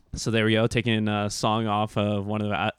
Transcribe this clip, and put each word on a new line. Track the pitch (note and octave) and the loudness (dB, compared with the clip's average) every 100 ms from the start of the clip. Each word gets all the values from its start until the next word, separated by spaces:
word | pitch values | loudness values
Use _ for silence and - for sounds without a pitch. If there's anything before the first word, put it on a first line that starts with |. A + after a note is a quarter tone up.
| _ | _
So | - B2 | -8 0
there | A2+ A2 | 2 4
we | |
go, | A2 A#2 | 4 2
taking | B2 A#2 A2 G#2+ | 0 0 0 0
a | G#2 G#2 | -2 -2
song | - A2+ A2 A2+ | -2 0 0 0
off | G#2 G#2+ A2 | -2 -2 -2
of | G#2 G#2 G2+ | 0 -2 -4
one | G#2+ | -4
of, | G#2 | -2
uh, | F2+ G#2 | -2 -4